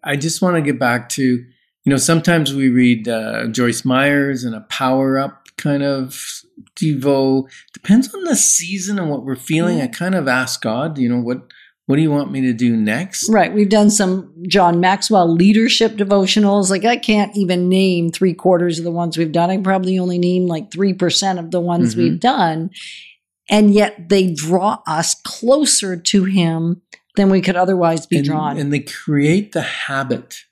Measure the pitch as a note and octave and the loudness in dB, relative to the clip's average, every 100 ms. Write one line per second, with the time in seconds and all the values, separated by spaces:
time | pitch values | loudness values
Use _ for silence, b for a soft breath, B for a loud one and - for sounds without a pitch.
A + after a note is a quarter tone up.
0 | - C#3+ D#3+ - F#3 E3+ C#3+ B2 B2+ A#2+ | -4 -4 -4 -2 0 0 0 0 0 0
1 | A#2+ - C3 B2 B2 _ _ _ - C#3 | -4 -2 0 0 -4 _ _ _ -2 0
2 | - E3 D#3+ E3+ C#3+ C#3 C3+ B2 B2 A#2 | 2 2 2 2 0 0 2 4 4 2
3 | A2 A2+ A2 A2 A#2 A2 A#2+ A#2 C3 B2+ | 0 -4 -4 -6 -4 0 0 0 0 0
4 | C#3 C#3+ C#3 C3+ A#2+ A2 G#2 - C3 C3 | 2 2 0 -2 -6 -10 -12 -4 0 0
5 | C3+ C3+ C3+ - _ - D#3 C#3+ C#3+ C#3 | 0 0 -4 -8 _ -8 -2 -2 -2 -4
6 | C3 - - - _ - - - D#3+ C#3+ | -6 -10 -14 -16 _ -20 -20 -6 -2 -2
7 | C#3 C#3 C3+ C3+ C3 B B - - G#3+ | 0 2 2 0 -2 B B -20 2 4
8 | C4 G4 F4+ C#4+ - - E3+ G3 F#3 G3+ | 4 -4 -4 0 0 0 -2 -8 -6 -4
9 | E3 C#3+ B2+ B2+ - D#3 E3+ E3+ C3 - | -4 -6 -6 -10 -4 -2 0 0 -4 -6
10 | F3 F#3 C3+ B2+ B2 - A2+ A2+ D#3 D3 | -4 -2 0 -2 -2 -4 -4 -4 -4 -2
11 | A#2+ B2 A#2 B2+ - b b b - C#3 | 0 0 -2 -6 -10 b b b -2 0
12 | D#3 C#3+ C3+ C3+ C3 A2+ A#2+ A2+ G#2+ A2+ | 2 0 -4 -2 -2 0 0 2 0 -2
13 | F#3 - - A3 F3 G#3+ G#3 G#3+ G#3 G#3 | -6 -8 0 2 2 2 2 4 4 4
14 | F#3+ F#3+ F3 E3 F3 F#3 F3 E3+ F#3 G3 | 0 -2 -6 -14 -2 2 4 4 2 0
15 | - G#3+ E3+ E3 F#3+ G#3+ A3+ - A3+ G#3+ | 2 2 4 4 4 4 2 2 0 0
16 | G3 G3+ F#3+ - G3+ G3+ F#3 F#3+ G#3+ A#3+ | 0 2 2 2 2 2 0 0 0 -2
17 | - G#3+ G3+ G#3 F#3 F3+ F3+ F#3+ F#3+ F3 | 0 0 0 -2 -2 0 2 2 2 2
18 | E3+ E3 F#3+ E3+ F3+ F3+ F3 D#3+ E3+ E3+ | -2 0 0 0 2 2 2 -2 -4 -4
19 | E3+ D#3 E3 D#3+ F3 F#3+ F#3+ F#3+ F#3 F#3 | -4 -2 -2 0 0 0 0 0 0 -2
20 | F3+ F3+ F3 F3+ F3+ E3 - D#3+ G3 F#3 | -2 0 0 0 0 -4 -8 -4 -2 0
21 | F3+ - G3 F3+ E3 F3 F3 F3 - A2+ | -2 0 -2 -4 -4 -4 -2 0 0 0
22 | E3+ E3+ A#3+ C#4+ E3 D#3+ E3 B B B | 0 2 0 2 0 -2 -6 B B B
23 | B B _ _ - G#3 G#3+ G#3 G#3 - | B B _ _ 0 4 6 6 2 -2
24 | E3+ G3 F#3+ D#3 D#3 F3+ F#3 - - D#3 | 0 2 2 -2 0 0 0 -4 -4 -4
25 | E3 - - - A#3 C4+ D4+ - G3 F3 | -2 -4 -8 -6 0 2 2 0 -2 -6
26 | E3+ G3+ F#3+ F#3+ E3+ E3 E3 F3 _ B | 0 2 2 2 0 0 -2 -4 _ B
27 | _ - G3 F#3+ F#3 F3+ F#3 F#3 E3+ E3 | _ 0 2 4 2 0 2 2 2 0
28 | - E3 C#3+ D#3 D3+ C#3+ C#3+ C#3+ C#3+ - | -2 -2 0 -2 -2 -4 -2 -4 -6 -12
29 | - D3 D3 F3+ G#3 E3+ - - - C3+ | -2 0 2 2 0 -6 -6 -8 -6 -6
30 | C3+ A#2 - - _ | -4 -6 -6 -20 _